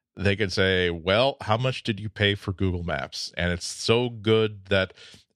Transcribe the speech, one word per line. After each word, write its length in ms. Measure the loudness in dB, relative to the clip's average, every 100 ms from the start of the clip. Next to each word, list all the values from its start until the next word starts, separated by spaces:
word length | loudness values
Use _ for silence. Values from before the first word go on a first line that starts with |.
| _ -4
they 200 | 0 0
could 160 | 0
say, 380 | 2 2 4 2
"Well, 480 | 0 2 2 2 0
how 160 | 0 0
much 260 | 0 -2
did 160 | -4 -4
you 100 | -6
pay 240 | 0 2
for 200 | 2 -4
Google 280 | -2 -2 -2
Maps?" 500 | -2 -4 -4 -8 -10 -4
And 140 | -2
it's 160 | -2 -6
so 420 | -6 0 0 0
good 560 | -4 2 2 2 -4 -2
that 280 | 0 0 -6 -20 -20 _